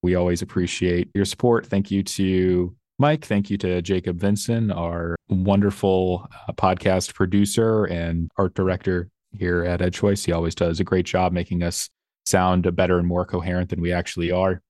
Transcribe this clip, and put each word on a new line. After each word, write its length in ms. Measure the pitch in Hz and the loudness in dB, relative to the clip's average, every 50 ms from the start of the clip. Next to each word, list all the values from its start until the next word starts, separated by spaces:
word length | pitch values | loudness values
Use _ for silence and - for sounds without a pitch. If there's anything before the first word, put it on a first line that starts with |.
| - | 0
We 120 | 90 90 | 0 0
always 260 | 90 87 90 90 82 | 2 2 0 0 -2
appreciate 680 | - - - 92 90 85 - - 92 90 87 87 87 - _ | -4 -4 -4 -4 -2 -2 -2 -2 0 0 0 0 -2 -2 _
your 120 | 101 98 | -2 -2
support. 400 | - - - - 123 117 113 - | -2 -2 0 2 2 2 2 0
Thank 260 | - - 98 101 - | -2 -2 -2 -2 0
you 120 | 98 98 95 | -2 -2 -2
to 720 | - - - 98 95 95 92 92 92 90 90 90 90 - _ _ _ _ - | -4 -2 -2 0 2 2 2 2 2 2 0 0 -2 -6 _ _ _ _ 0
Mike. 260 | 139 147 156 156 - | 2 2 2 0 -2
Thank 240 | - 110 101 101 - | -2 -2 -2 0 -2
you 80 | 101 95 | -4 -2
to 220 | - 92 90 90 | -2 -2 -2 -2
Jacob 380 | 87 92 98 92 90 92 87 85 | 0 0 -2 -2 -2 -4 -4 -2
Vinson, 520 | 95 101 104 101 - - 117 117 117 107 | 0 0 0 0 0 -2 -2 0 0 -2
our 440 | 92 87 85 85 85 85 82 85 85 - _ _ | -2 -2 -4 -4 -4 -4 -4 -6 -6 -8 _ _
wonderful, 1000 | 95 92 95 101 98 101 104 101 95 - - 98 95 92 92 90 90 90 - - - - - | -2 0 2 4 4 4 4 2 0 2 2 2 4 4 2 2 0 -2 -4 -12 -20 -12 -10
uh, 60 | - - | -10 -4
podcast 600 | - - 95 92 87 - 101 92 92 90 - - | 0 2 2 2 2 2 2 2 2 0 -4 -2
producer 720 | - 98 90 92 101 101 101 - - 113 113 110 107 104 | -2 0 2 4 2 2 4 2 2 2 2 2 2 0
and 440 | - 87 85 85 85 82 85 85 82 _ | 0 -2 -4 -2 -2 -2 -2 -4 -4 _
art 160 | - 98 90 - | -2 -2 0 0
director 560 | - 95 92 92 90 - 98 92 90 90 92 _ _ _ _ | 0 0 0 0 -2 -2 -2 -2 -2 -4 -6 _ _ _ _
here 320 | - 101 92 87 87 87 85 | -10 -4 -2 0 0 0 0
at 160 | 90 87 85 | 0 0 0
EdChoice. 460 | 90 90 87 - - 101 101 98 - | 0 -2 0 0 0 0 0 0 0
He 60 | - | -2
always 240 | 85 82 85 85 - | 0 0 0 -2 -2
does 240 | - 87 85 82 82 | 0 0 0 0 -2
a 40 | 95 | -2
great 220 | - 95 92 90 | 0 0 0 0
job 280 | - - 92 92 87 87 | 0 0 0 2 2 0
making 300 | 87 87 - 90 87 87 | -2 -4 -2 -2 -2 -2
us 260 | 87 - - - - _ _ _ _ _ _ _ | -2 -4 -6 -8 -10 _ _ _ _ _ _ _
sound 480 | - - 92 92 92 92 90 87 92 85 | 0 2 2 4 4 2 4 2 2 2
better 220 | 90 92 90 90 | 2 2 2 2
and 100 | 87 87 | 2 2
more 180 | 87 87 90 90 | 0 0 -2 -2
coherent 440 | - - 90 82 92 90 90 90 90 | -2 -4 -4 -4 -2 -2 -2 -2 -4
than 120 | - 87 | -4 -4
we 100 | 85 87 | -2 -2
actually 400 | 87 87 87 - - 90 85 87 | -2 -2 -4 -6 -6 -4 -2 -2
are. 300 | 90 92 95 95 92 90 _ _ | 0 0 0 0 0 -2 _ _